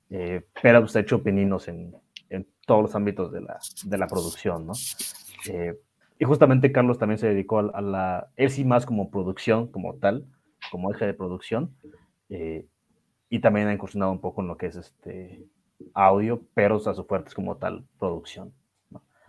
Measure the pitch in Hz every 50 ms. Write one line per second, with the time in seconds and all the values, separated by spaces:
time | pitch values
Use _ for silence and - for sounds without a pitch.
0 | _ - 98 92 90 87 92 87 - _ - - - 123 117 120 110 107 - 110
1 | 104 - 123 107 - 104 98 98 98 98 98 92 - - 87 85 87 85 - -
2 | _ _ - - _ - 92 95 95 - _ _ _ - 117 107 107 107 - 107
3 | 104 104 98 101 92 85 85 90 98 - - - - - - - - 98 101 92
4 | 90 85 - 92 82 82 - - - 98 87 82 80 82 104 - - - - -
5 | - - - - - - - - - - - - 87 87 85 - _ _ _ _
6 | _ _ _ - 110 127 147 135 160 135 131 131 147 139 135 131 123 123 120 -
7 | 113 107 107 107 113 110 101 98 95 - 113 107 104 104 - 101 101 101 98 95
8 | 92 92 90 92 - - _ - 131 135 131 139 135 127 123 123 127 127 117 104
9 | 95 - - 98 90 92 95 - - 120 110 113 117 120 - 98 92 90 90 -
10 | - 98 104 139 - - - _ _ _ _ _ - - - 90 90 98 98 -
11 | 113 101 92 - 95 90 90 90 - - 113 117 165 - - _ - - - -
12 | _ _ _ _ _ - 98 85 80 80 80 80 - _ _ _ _ _ _ _
13 | _ _ _ _ _ _ 123 113 - 113 104 104 104 104 104 98 101 98 - 101
14 | 98 95 95 90 - 92 - - 95 87 82 - 92 87 90 90 87 - _ _
15 | - 92 95 92 92 90 90 78 - - _ _ _ _ _ - - - - 98
16 | 98 95 98 101 107 113 120 117 - - - 120 104 101 107 104 - 107 90 92
17 | 90 - 98 92 - - - - 95 92 - - - 92 92 90 - _ _ _
18 | 101 92 85 82 - - - 92 95 - - _ _ _ _ _ _ _ - -
19 | _ _ _ _ _